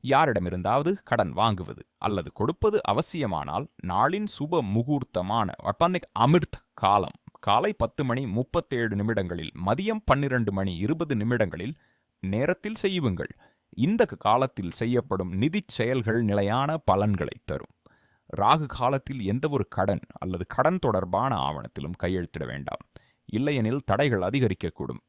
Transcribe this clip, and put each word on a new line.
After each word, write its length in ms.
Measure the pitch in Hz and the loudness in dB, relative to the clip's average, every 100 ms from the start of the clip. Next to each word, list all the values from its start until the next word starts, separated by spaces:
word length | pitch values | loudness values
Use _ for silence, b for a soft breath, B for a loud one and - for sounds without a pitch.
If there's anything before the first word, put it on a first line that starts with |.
யாரிடமிருந்தாவது 880 | 123 135 156 104 90 90 92 123 147 196 | 4 4 4 2 -2 -4 0 0 0 -4
கடன் 300 | - 117 92 | -2 0 0
வாங்குவது 500 | 65 113 95 90 - - _ | 2 0 0 -6 -12 -18 _
அல்லது 340 | - 101 73 | -4 -2 -6
கொடுப்பது 480 | - 117 170 220 202 | -4 -2 0 0 2
அவசியமானால், 840 | - 104 160 170 127 82 71 82 90 _ 87 | 0 0 -2 -4 -2 -4 -4 -6 -6 _ -2
நாளின் 420 | 90 131 185 208 - | 2 2 2 -4 -6
சுப 260 | 147 170 | -2 0
முகூர்த்தமான 880 | 110 104 120 143 - 90 92 113 101 - | 2 0 2 -2 -2 -6 -2 0 -2 -4
வப்பானிக் 460 | - 101 170 180 - - | -6 0 2 0 -4 4
அமிர்த் 400 | 123 170 147 - _ | 6 6 4 -10 _
காலம் 440 | - 95 101 87 - - _ | -2 4 4 2 -6 -20 _
காலை 340 | - 107 196 | 2 2 2
பத்து 280 | 208 113 - 123 | -2 -4 -2 -2
மணி 180 | 120 135 | -2 -2
முப்பத்தேழு 680 | 101 131 175 - 127 117 101 | -4 -2 -2 -2 -2 0 0
நிமிடங்களில் 580 | 107 107 90 87 80 - 90 | 0 0 -2 -4 -8 -4 -2
மதியம் 380 | 123 196 220 - | 0 0 -4 2
பன்னிரண்டு 480 | 139 143 127 107 | 2 2 0 0
மணி 200 | 98 95 85 | 0 -2 -2
இருபது 380 | 104 160 160 123 | -2 -2 -2 -2
நிமிடங்களில் 600 | 107 120 101 80 101 156 _ _ _ _ | 0 0 0 -2 -8 -10 _ _ _ _
நேரத்தில் 580 | 95 104 147 185 208 220 | -4 -2 0 -2 -6 -4
செய்யுங்கள். 500 | 196 185 135 87 - - b b b - | -2 0 0 -2 -6 -12 b b b -2
இந்த 260 | 135 226 233 - | 0 4 2 2
காலத்தில் 540 | 101 117 135 - 90 | 2 2 2 -2 -8
செய்யப்படும் 600 | - 117 123 - 95 92 | -4 0 0 0 -4 -2
நிதிச் 400 | 95 131 190 - - | 0 0 0 -6 -4
செயல்கள் 420 | 120 131 110 113 | 0 0 0 2
நிலையான 460 | 113 101 101 120 139 160 | 2 2 2 0 0 -2
பலன்களை 580 | - 98 104 95 71 - - | 2 4 4 2 -2 -6 -10
தரும். 280 | 69 - _ _ b b b b | -10 -10 _ _ b b b b
ராகு 360 | - 101 156 147 | 0 2 2 0
காலத்தில் 560 | - 127 135 - 135 | -2 -2 -2 -4 -6
எந்த 240 | 95 117 156 | -2 0 0
ஒரு 180 | 143 98 | -2 -2
கடன் 340 | - 95 95 - - | 0 0 0 -6 -10
அல்லது 260 | 92 90 90 | -8 -6 -6
கடன் 320 | - 139 180 | 0 2 2
தொடர்பான 520 | 139 101 92 95 131 107 | 0 0 0 -2 0 0
ஆவணத்திலும் 600 | 67 76 58 - 73 87 | -2 -4 -10 -10 -10 -6
கையெழுத்திட 460 | 87 92 85 82 67 | -4 -2 -4 -8 -8
வேண்டாம், 380 | 67 67 - - - b b b | -8 -8 -10 -14 -20 b b b
இல்லையெனில் 560 | 107 143 143 110 135 - | -2 0 0 0 -2 0
தடைகள் 360 | 101 143 107 | 2 2 2
அதிகரிக்கக்கூடும். 800 | 92 139 123 92 85 - 64 57 | 0 2 0 0 -6 -8 -10 -10